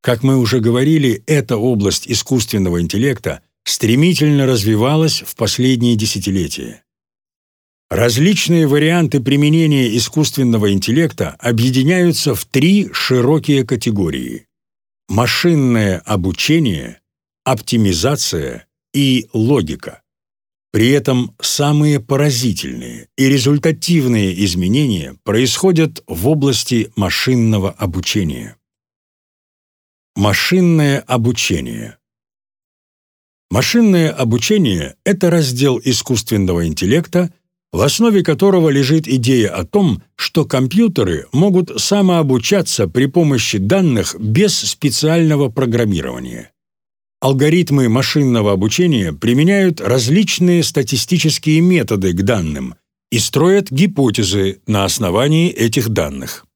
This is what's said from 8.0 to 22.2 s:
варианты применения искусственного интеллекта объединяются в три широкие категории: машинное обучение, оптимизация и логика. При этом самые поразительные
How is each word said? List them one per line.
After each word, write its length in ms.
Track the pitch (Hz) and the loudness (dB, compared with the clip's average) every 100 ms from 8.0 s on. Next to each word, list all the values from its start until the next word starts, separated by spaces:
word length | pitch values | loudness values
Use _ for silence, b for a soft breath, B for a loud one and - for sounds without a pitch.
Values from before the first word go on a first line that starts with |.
| 120 117 170 208 - 170 151 | 0 2 2 2 0 2 2
варианты 540 | 147 156 175 151 139 | 2 2 2 0 0
применения 760 | 117 143 147 160 160 143 120 117 | 0 2 2 2 2 2 0 0
искусственного 760 | 113 156 147 - 127 113 101 | -2 -2 -2 0 0 2 2
интеллекта 580 | 98 95 131 165 - 82 - | 0 0 0 0 -2 -8 -4
объединяются 960 | 120 113 127 131 135 185 175 - 151 | -2 0 2 2 2 2 2 2 -2
в 100 | 123 | -4
три 460 | - 135 160 202 185 | -2 0 4 2 0
широкие 720 | - - 127 123 156 - 139 | -6 0 2 2 0 2 0
категории: 800 | 117 120 - 104 87 69 62 58 _ _ _ _ _ _ _ | 0 -2 -2 -2 -2 -4 -8 -12 _ _ _ _ _ _ _
машинное 920 | 98 117 - 175 160 131 117 104 90 | -2 -2 0 0 2 2 2 0 -2
обучение, 1000 | - 104 92 90 - 160 135 80 60 - _ _ _ _ | -4 -2 -2 -4 0 0 0 -4 -8 -16 _ _ _ _
оптимизация 1200 | - 120 - 117 104 85 120 143 - 85 69 58 _ _ _ | -4 -4 -2 0 2 0 -2 -2 -4 -4 -6 -10 _ _ _
и 360 | 139 139 127 - | -2 0 0 -2
логика. 680 | 113 113 143 78 76 - - _ _ _ _ _ _ _ | -2 2 2 0 -8 -12 -18 _ _ _ _ _ _ _
При 180 | 107 113 | 0 2
этом 460 | 143 123 127 120 _ | 2 0 -2 -2 _
самые 600 | - - 143 147 147 143 | -6 -2 0 2 2 0
поразительные 1080 | 113 139 | -2 0